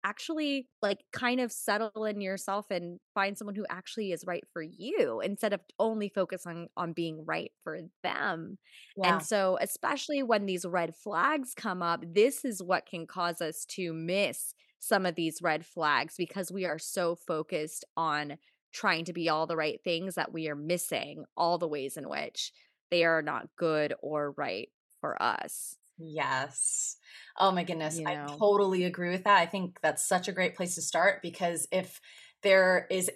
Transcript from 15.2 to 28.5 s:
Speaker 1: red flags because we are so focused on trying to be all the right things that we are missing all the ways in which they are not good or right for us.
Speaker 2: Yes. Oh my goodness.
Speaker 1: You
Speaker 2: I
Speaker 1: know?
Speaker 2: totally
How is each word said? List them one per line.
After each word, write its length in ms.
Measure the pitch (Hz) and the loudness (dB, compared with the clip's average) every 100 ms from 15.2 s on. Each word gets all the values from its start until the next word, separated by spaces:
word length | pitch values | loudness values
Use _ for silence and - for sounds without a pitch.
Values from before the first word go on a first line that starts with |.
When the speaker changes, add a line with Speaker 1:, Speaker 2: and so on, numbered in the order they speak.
| 165 156 | -2 0
Speaker 1:
red 240 | 175 156 165 | 0 -2 -4
flags 500 | - 156 135 120 - | -2 2 2 2 -4
because 340 | 175 196 180 | -6 -4 -6
we 140 | 185 180 | -4 -4
are 140 | 156 | -4
so 360 | - - 175 170 | -4 -2 0 -2
focused 680 | - 160 151 170 156 - - - | -4 -4 -2 -4 -4 -8 -10 -4
on 400 | 165 147 147 147 _ _ _ | -2 -2 -4 -10 _ _ _
trying 320 | - 208 165 165 | -2 0 2 -2
to 80 | |
be 140 | 170 160 | -2 2
all 180 | 156 160 | 2 2
the 80 | 165 | 0
right 240 | 156 - | 0 -2
things 320 | 185 165 185 180 | -2 -2 -2 -2
that 160 | 156 | -2
we 160 | 165 160 | -2 -4
are 80 | 147 | -4
missing 680 | 151 175 - 156 139 151 - - | -2 -2 0 -2 -4 -10 -12 0
all 220 | 170 170 | 2 2
the 100 | 170 | 0
ways 300 | 147 135 - | -2 -4 -8
in 100 | 135 | -6
which 440 | 71 - - - - _ _ _ | -6 -6 -6 -8 -10 _ _ _
they 120 | 175 | 4
are 180 | 170 160 | 6 4
not 340 | 147 131 - - | 2 -4 -8 -2
good 380 | 170 156 147 - | 2 2 2 -2
or 300 | 143 151 143 | -2 -2 -2
right 380 | 151 139 92 - _ _ _ | -2 -2 -4 -6 _ _ _
for 200 | - - | -6 0
us. 560 | 117 - - - - - _ - | 2 0 -4 -8 -10 -14 _ -16
Speaker 2:
Yes. 960 | 160 151 135 131 143 - - - - - - - - - | -8 -2 0 0 -2 -2 0 0 -2 -6 -16 -20 -18 4
Oh 140 | 196 | 4
my 120 | 180 175 | 4 0
goodness. 340 | 165 156 165 | -2 -2 -2
Speaker 1:
You 60 | 151 | -2
Speaker 2:
I 100 | 151 | -4
Speaker 1:
know? 240 | 147 147 | -6 4
Speaker 2:
totally 460 | 208 | 6